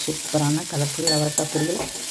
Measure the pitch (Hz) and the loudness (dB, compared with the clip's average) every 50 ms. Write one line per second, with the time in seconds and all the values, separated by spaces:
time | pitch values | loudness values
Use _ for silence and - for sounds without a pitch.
0 | - - 156 151 - - - 151 151 143 151 156 - - - 143 143 143 - - | -2 -2 -2 -2 -2 0 0 2 2 2 2 0 -2 -2 -2 0 0 0 0 0
1 | 156 - 156 151 151 151 - - 147 - - 151 151 165 170 - - - - - | 0 2 2 2 2 2 2 0 0 2 2 0 2 2 0 0 -2 -4 -6 -6
2 | - - | -6 -6